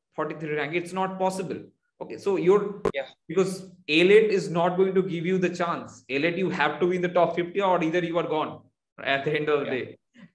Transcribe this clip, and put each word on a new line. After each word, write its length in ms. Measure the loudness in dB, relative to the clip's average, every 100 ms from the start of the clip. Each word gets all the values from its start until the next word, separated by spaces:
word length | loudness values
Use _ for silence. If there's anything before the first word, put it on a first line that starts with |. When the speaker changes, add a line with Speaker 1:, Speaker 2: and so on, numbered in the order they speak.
| _
Speaker 1:
forty-three 400 | -8 -6 -6 -6
rank. 200 | -4 -2
It's 180 | -4 -4
not 260 | -4 -4 -2
possible. 440 | -2 -2 -8 -8 -12 _ _ -16
Okay, 180 | -14 -6
so 180 | -2 2
you're, 460 | 4 4 4 -6 -6
Speaker 2:
Yeah. 140 | -4 -8 -12 -6
Speaker 1:
because 440 | -2 0 -2 -12 -14 0
ilet 420 | 4 8 8 6
is 200 | 2 0
not 260 | 0 0 2
going 180 | 2
to 80 | 2
give 220 | 0 -2
you 140 | -2 0
the 100 | 0
chance. 560 | -2 -4 -4 -8 -16 -6
ilet, 260 | -2 0 0
you 140 | -2
have 280 | 0 0 2
to 60 | 0
be 100 | 0
in 60 |
the 60 | 0
top 260 | 2 2 0
fifty, 260 | -4 0
or 200 | 2 2
either 220 | 2 -2
you 140 | -2 -2
are 80 | -2
gone 320 | -2 -4 -8 -20 _ _ -10
at 220 | -2 -2
the 80 | 0
end 140 | -2 0
of 120 | 0
the 60 | 0
Speaker 2:
Yeah. 180 | -4
Speaker 1:
day. 140 | -6 -14 _ -20 -14